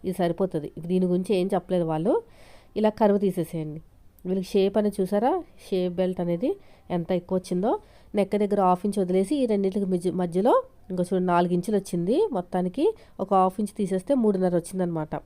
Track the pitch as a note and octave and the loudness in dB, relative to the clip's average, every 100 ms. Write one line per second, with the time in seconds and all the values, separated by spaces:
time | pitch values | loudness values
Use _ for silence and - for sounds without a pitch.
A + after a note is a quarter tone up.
0 | F#3+ F#3 F3 E3+ F#3+ D#3+ D3 - E3 F#3 | -6 -2 -2 0 -2 -2 -8 -12 -2 0
1 | F#3 F3+ F3+ G3 F#3 F#3+ - F#3 D#3+ D#3 | 2 0 0 0 0 -2 0 -2 0 0
2 | F3 G4+ A#4 - - - - - G#3+ G#3+ | 0 0 -2 -20 -20 -20 -10 0 0 4
3 | A3 G3+ G3 F3+ D#3+ E3+ D#3 D3+ - _ | 4 4 2 -2 -4 -6 -8 -10 -16 _
4 | - _ F#3 F#3+ F#3 G3+ F#3+ G3 G#3 G3+ | -20 _ -6 -4 0 2 2 2 -2 -2
5 | F#3 G3+ A#3+ F4+ D#4 - - F#3+ F3+ F3 | -2 0 0 0 -4 -18 -6 -2 -2 -2
6 | F#3 F#3 F3 E3+ B3+ G4 - - - F3+ | -2 -2 -2 0 -2 -4 -10 -20 -6 -6
7 | E3 F#3 F3 F#3 F#3 F3+ G#3 G#4 - - | -2 -4 -2 -4 -2 -2 0 -2 -6 -20
8 | - G#3 G3 G#3 G#3 G3+ F#3 F3+ G#3 G3+ | -6 -2 0 0 0 2 4 2 0 -2
9 | F3+ F#3 F#3+ D4 B3 G#3 G3 G3 G3 F#3 | 0 2 2 0 0 2 0 -2 -2 -2
10 | F3+ F3+ F3+ F3 G#3+ B4 B4+ - - F#3 | -2 -2 -2 2 4 4 0 -14 -10 -4
11 | F3+ F#3+ F3+ F3 F3 F3 F3+ G#3 G3 F3 | 0 0 2 2 2 0 0 -2 -2 -4
12 | F3 C#4 G#4+ A3+ F3 F#3 F3+ F#3 F4 A4 | 0 2 0 -2 -4 -2 -2 0 -2 -2
13 | - - F#3+ F#3+ F#3 F#3 G#3 - G3 F#3+ | -14 -10 0 4 2 0 -6 -4 -2 -2
14 | - C#4 A3 F#3+ F#3 F3 E3 F#3+ F3+ D#3+ | 0 2 2 2 2 0 -2 -4 -2 -2
15 | D#3 D3 | -4 -8